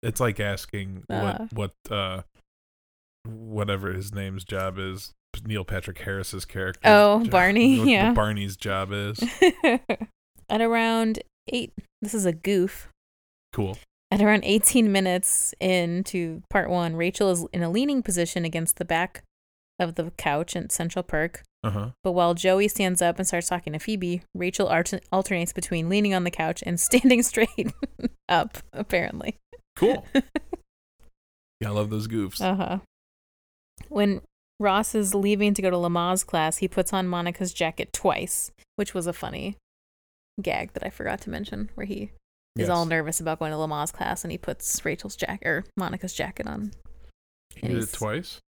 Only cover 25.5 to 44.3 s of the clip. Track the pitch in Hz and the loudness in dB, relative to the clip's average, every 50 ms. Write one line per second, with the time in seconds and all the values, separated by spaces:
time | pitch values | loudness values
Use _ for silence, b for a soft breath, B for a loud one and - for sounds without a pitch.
25.5 | - - 175 - - 165 160 165 190 208 208 202 190 185 180 175 175 - 165 160 | -4 -6 -6 -4 -2 -2 0 2 2 4 4 4 2 2 0 0 -2 -2 -2 -2
26.5 | 165 - - - 175 170 - - - 254 - 262 247 240 240 - - - 220 220 | -2 -4 -4 -4 -2 0 2 4 4 6 8 8 6 8 4 2 2 2 2 2
27.5 | - - - 233 - - - - - - - 233 - - _ _ - 170 - 226 | 2 -2 -4 -4 -4 -6 -8 -8 -8 -4 -6 -6 -6 -6 _ _ 2 2 2 0
28.5 | - - - - - - 208 - - 262 226 - - - - - 214 - _ _ | -4 -12 -16 -14 -10 -10 -8 -2 0 0 0 -2 -6 -8 -8 -8 -8 -10 _ _
29.5 | - - _ _ _ - - 220 269 - - - - 277 262 - _ 302 - - | -20 -20 _ _ _ 2 4 4 4 2 -2 0 0 0 0 2 _ -8 -8 -6
30.5 | - - _ _ _ _ _ _ _ _ - - _ _ _ _ _ _ _ _ | -14 -14 _ _ _ _ _ _ _ _ -20 -20 _ _ _ _ _ _ _ _
31.5 | _ _ 110 107 104 104 104 104 110 107 107 107 113 113 101 92 - - 208 185 | _ _ -4 -2 0 0 0 0 -2 -4 -4 -2 -2 -2 -2 -2 -2 -2 -2 0
32.5 | 185 190 180 - 180 196 - _ _ _ _ _ _ _ _ _ _ _ _ _ | 0 0 -2 -2 -4 -6 -6 _ _ _ _ _ _ _ _ _ _ _ _ _
33.5 | _ _ _ _ _ - - - 302 311 208 202 196 190 - - _ _ _ _ | _ _ _ _ _ -20 -20 -6 0 2 2 2 2 -2 -6 -14 _ _ _ _
34.5 | _ _ 208 202 190 202 220 - - 220 208 190 190 202 196 202 208 196 208 208 | _ _ 0 2 2 2 0 0 0 0 0 2 0 2 2 2 4 4 4 4
35.5 | 208 196 190 190 180 180 175 175 170 175 170 175 185 185 - - - 165 156 156 | 4 4 2 2 2 2 2 2 2 2 2 2 2 0 0 0 0 2 2 2
36.5 | 160 - - 175 - - 185 - - 190 185 180 180 175 175 175 170 - 196 175 | 0 0 -2 -2 0 0 0 0 0 -2 0 0 -2 -2 -2 -4 -4 -4 -6 -6
37.5 | - - 175 160 160 - - - _ - - 190 - - - 175 - - - - | -2 0 -2 -2 0 -4 -8 -8 _ -2 0 0 0 2 -2 -4 -4 -6 -6 -8
38.5 | - b b _ _ - 208 - - 190 170 170 175 - - - - - - 190 | -10 b b _ _ -6 -6 -4 -4 -6 -4 -4 -6 -6 -8 -10 -8 -8 -8 -8
39.5 | 202 _ _ _ _ _ _ _ _ _ _ _ _ _ _ _ _ - 196 - | -10 _ _ _ _ _ _ _ _ _ _ _ _ _ _ _ _ -6 -4 -2
40.5 | - - - - - - - - - - - - - - - 202 180 160 208 208 | -2 -2 -4 -6 -10 -10 -10 -10 -10 -8 -6 -6 -6 -6 -8 -8 -8 -8 -8 -8
41.5 | - 202 208 208 - - 202 196 208 208 208 208 - - _ _ _ _ _ _ | -8 -8 -8 -8 -8 -10 -10 -10 -8 -10 -10 -12 -14 -20 _ _ _ _ _ _
42.5 | _ - 175 175 175 170 170 165 165 160 156 151 160 - 160 160 160 160 165 156 | _ -4 -2 0 2 0 2 2 0 0 0 -2 -4 -4 -2 -4 -4 -2 -4 -4
43.5 | 156 151 160 156 151 151 147 156 - - - - - - - 165 | -2 -2 -2 -2 -2 -4 -4 -6 -4 -6 -4 -4 -4 -6 -6 -8